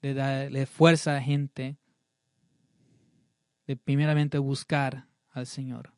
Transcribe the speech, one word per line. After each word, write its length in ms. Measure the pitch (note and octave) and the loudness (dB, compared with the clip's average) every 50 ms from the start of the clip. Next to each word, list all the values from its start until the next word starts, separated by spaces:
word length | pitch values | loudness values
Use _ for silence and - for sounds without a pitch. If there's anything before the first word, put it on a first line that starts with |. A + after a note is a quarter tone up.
de 140 | - C#3 C3+ | -4 -4 -4
darle 500 | C3+ C3+ C#3 C3+ C3+ C#3 C#3 C3+ C3+ C3+ | -2 -2 -2 -2 -2 -4 -4 -4 -4 -4
fuerza 440 | - - - D#3+ E3 E3 D#3+ - D#3 | -4 4 6 8 8 8 6 2 -2
a 40 | C#3+ | -2
la 80 | C#3 B2+ | -2 0
gente, 540 | C3+ C#3+ C#3+ C#3+ C3+ _ - C3 C3 D3 _ _ _ _ _ _ _ _ _ _ _ _ _ _ _ _ _ _ _ _ _ _ _ _ _ _ _ _ _ _ _ _ _ _ _ _ _ _ | 0 0 0 -2 -4 _ -10 -10 -10 -10 _ _ _ _ _ _ _ _ _ _ _ _ _ _ _ _ _ _ _ _ _ _ _ _ _ _ _ _ _ _ _ _ _ _ _ _ _ _
de 100 | - C#3 | -8 -8
primeramente 640 | B2 _ - C#3 C#3+ D3 D3+ D3+ D3+ D3 D3 - C#3+ | -8 _ -2 0 2 2 2 2 2 2 0 0 -2
buscar 720 | C#3+ C3+ C#3 C3+ - _ D#3 C#3+ C#3 C3 C3+ C3+ - _ _ _ _ _ _ | -2 -2 -4 -6 -4 _ -2 0 0 -2 -4 -8 -16 _ _ _ _ _ _
al 140 | B2+ B2+ | -12 -12
Señor. 460 | B2+ - - C3+ B2+ B2 A#2 - - _ | -10 -10 -12 -10 -10 -10 -12 -14 -18 _